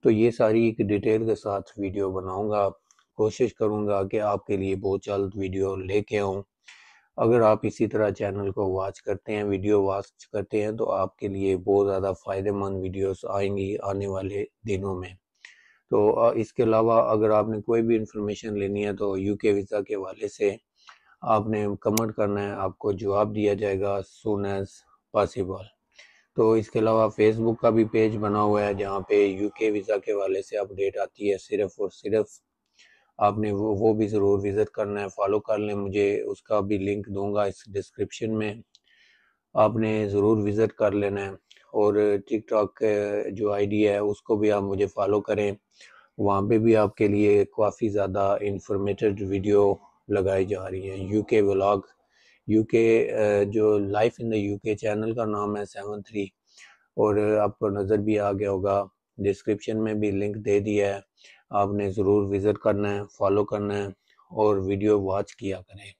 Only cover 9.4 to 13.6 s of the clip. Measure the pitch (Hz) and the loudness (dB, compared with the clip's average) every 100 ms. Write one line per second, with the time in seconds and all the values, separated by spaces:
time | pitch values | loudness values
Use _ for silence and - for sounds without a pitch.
9.4 | 104 98 101 104 98 98 - _ - 107 | -2 -2 2 2 2 -2 -6 _ -10 -8
10.4 | 95 107 104 113 113 95 95 _ 104 98 | -4 -2 -2 -2 -2 0 -2 _ -8 -2
11.4 | 98 92 92 98 101 95 98 92 - 98 | 0 0 2 4 4 0 -2 -4 -6 -4
12.4 | 98 101 98 98 92 95 98 95 - 101 | -2 -2 -4 -4 -6 -4 -4 -4 -6 -4
13.4 | 98 101 | -2 -2